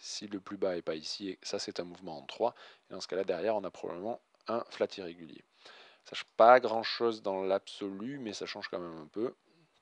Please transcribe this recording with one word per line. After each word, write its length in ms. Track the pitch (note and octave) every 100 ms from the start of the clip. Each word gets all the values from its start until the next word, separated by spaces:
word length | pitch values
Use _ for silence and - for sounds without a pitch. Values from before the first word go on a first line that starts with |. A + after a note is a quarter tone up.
si 260 | - - G#2
le 120 | G2+
plus 200 | - G2+
bas 180 | G2 F2
est 60 |
pas 140 | F2 D#2+
ici, 420 | D#2 - G2+ F#2
ça 180 | - G2+
c'est 220 | - -
un 40 |
mouvement 340 | F2+ F2 F#2+ D2+
en 80 | C2+
trois. 280 | - A2+ - - - _
Et 20 |
dans 80 | F#2+
ce 80 | -
cas-là, 160 | F2+
derrière, 320 | G2 E2+ G2+ G#2+
on 80 |
a 60 | F#2
probablement 500 | - - E2+ G#2 A#2+ _ _ -
un 140 | A2+ -
flat 200 | - G#2+ -
irrégulier. 480 | F2+ F2 D#2+ - - _ - - - -
Ça 100 | -
change 140 | - - -
pas 240 | A2+ B2+
grand-chose 600 | A#2+ A2+ A2 - A#2 A2
dans 200 | G#2+ F#2+
l'absolu, 760 | F#2+ G2 - - G2+ G2 A2+ C#3+
mais 160 | A2+
ça 100 | G2
change 240 | F2+ G2+ G#2+
quand 120 | F#2
même 180 | F2 D#2+
un 80 | D#2
peu, 280 | G2+ A2+ - _ _ _ _